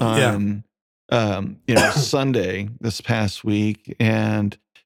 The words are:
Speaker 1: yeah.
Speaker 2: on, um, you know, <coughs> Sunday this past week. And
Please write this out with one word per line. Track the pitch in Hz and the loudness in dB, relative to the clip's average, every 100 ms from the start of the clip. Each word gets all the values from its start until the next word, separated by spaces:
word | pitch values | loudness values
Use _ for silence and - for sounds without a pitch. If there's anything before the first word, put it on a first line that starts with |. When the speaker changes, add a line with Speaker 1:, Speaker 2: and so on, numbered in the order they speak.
| 117 110 | 4 2
Speaker 1:
yeah. | 127 104 | 2 2
Speaker 2:
on, | 101 104 - _ _ _ _ | -2 -4 -8 _ _ _ _
um, | 120 110 95 98 - - | 0 0 -2 -6 -8 0
you | |
know, | 120 - | 2 4
<coughs> | 151 | 0
Sunday | 127 143 135 123 92 95 101 120 | 0 0 0 0 -2 -4 -8 -6
this | 113 - | -6 -6
past | - 117 104 - | -2 0 0 -2
week. | 110 104 107 104 - - | -2 0 0 -2 -10 -2
And | 110 110 107 107 104 - _ _ | 0 2 0 0 -2 -4 _ _